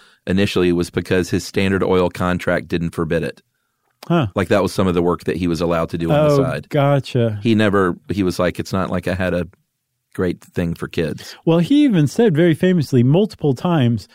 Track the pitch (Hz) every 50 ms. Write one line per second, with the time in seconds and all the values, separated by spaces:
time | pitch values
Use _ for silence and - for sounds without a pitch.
0 | - _ _ _ _ - 92 95 101 98 - 98 90 90 87 87 87 - - -
1 | 87 - 95 92 87 - - 90 - - - 113 98 95 98 92 95 92 92 92
2 | 90 87 - - 92 90 90 87 - 92 87 76 - 82 90 85 82 82 - -
3 | 85 78 85 82 78 69 - - _ _ _ _ _ _ _ _ _ _ _ _
4 | - - 170 170 131 98 - 101 95 - 107 101 - - - - 98 95 85 87
5 | 85 87 85 - - - - 85 92 87 82 78 87 85 85 82 82 80 - 82
6 | 82 82 78 147 151 147 147 139 - 82 73 73 - - - 147 139 143 143 139
7 | - - - 127 117 113 110 104 104 120 110 104 107 104 95 101 95 90 87 -
8 | - - 90 101 95 90 85 - 90 87 85 - 85 - - 95 90 - - 90
9 | - 87 92 92 92 90 85 87 87 85 - _ _ _ _ _ _ _ _ _
10 | _ _ - - 92 90 - - - - - - 87 85 82 - - - - -
11 | 82 76 - - - - - - - - 160 170 170 - 277 294 294 277 208 170
12 | 147 131 - - 233 220 151 143 175 175 156 - - 185 185 170 135 - - 123
13 | 120 131 147 180 220 185 - - - 147 131 - - 180 170 156 123 117 117 104
14 | - - _